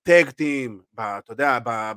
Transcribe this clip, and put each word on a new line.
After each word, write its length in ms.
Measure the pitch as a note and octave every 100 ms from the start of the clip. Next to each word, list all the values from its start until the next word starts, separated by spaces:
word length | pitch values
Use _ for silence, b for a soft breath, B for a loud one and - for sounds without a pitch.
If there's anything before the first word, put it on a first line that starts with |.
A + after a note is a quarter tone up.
טאג 260 | - F3 D3
טים, 520 | - D3+ C#3 B2 G2+ _
ב-, 80 | -
אתה 320 | G#2+ G2+ -
יודע, 260 | A2+ C#3+ B2+
ב-, 320 | A#2+ A2+ G#2+